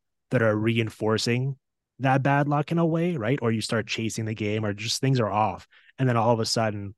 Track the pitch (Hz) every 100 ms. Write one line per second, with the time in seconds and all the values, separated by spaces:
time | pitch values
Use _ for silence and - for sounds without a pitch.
0 | _ _ _ - 113 107 110 117 110 -
1 | 110 107 120 120 135 135 _ _ _ -
2 | 135 135 139 143 143 147 151 170 165 165
3 | 175 165 107 143 117 113 - 113 104 -
4 | 113 - 110 110 104 107 107 98 117 -
5 | 135 131 107 101 104 90 - _ _ -
6 | 131 117 113 117 110 117 110 107 101